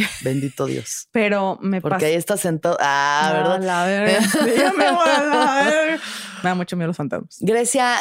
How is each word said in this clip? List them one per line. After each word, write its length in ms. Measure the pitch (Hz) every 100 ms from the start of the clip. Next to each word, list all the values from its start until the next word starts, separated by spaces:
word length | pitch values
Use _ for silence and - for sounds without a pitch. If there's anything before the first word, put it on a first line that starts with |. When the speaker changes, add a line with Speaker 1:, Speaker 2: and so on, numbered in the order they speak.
| 202 -
Speaker 1:
Bendito 420 | 131 135 135 - 135
Dios. 440 | 131 117 - -
Speaker 2:
<laughs> 20 |
Pero 480 | 233 208 202 190 -
me 180 | 190 185
Speaker 1:
Porque 140 | 156 190
Speaker 2:
pasa 100 | 156
Speaker 1:
ahí 80 | 170
está 200 | 165 202
sentado. 400 | 180 160 170 175
Ah, 480 | 143 139 143 147 156
Speaker 2:
Ah, 40 |
Speaker 1:
¿verdad? 280 | 156 160 190
Speaker 2:
la 240 | 185 175 180
verga. 340 | 196 202 196
Speaker 1:
<laughs> 140 | 196 320 240
Speaker 2:
Yo 260 | 240 370 370
me 160 | 294
voy 180 | 349 320
a 140 | 285 294
la 380 | 294 294 269
verga. 360 | 285 302 311 320 - - - -
Me 80 | 180
da 60 | 180
mucho 200 | 175 180
miedo 120 | 165
los 100 | 165
fantasmas. 400 | 143 - - -
Speaker 1:
Grecia, 580 | 190 233 240 269 247 233